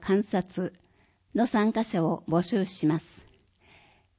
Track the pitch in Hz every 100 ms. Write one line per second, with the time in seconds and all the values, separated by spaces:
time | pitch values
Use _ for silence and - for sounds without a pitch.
0 | - 196 202 196 180 - 185 - _ _
1 | _ _ _ - 254 233 214 220 226 185
2 | 160 165 - 160 175 220 185 - 151 165
3 | - - - _ _ _ _ - _ _
4 | _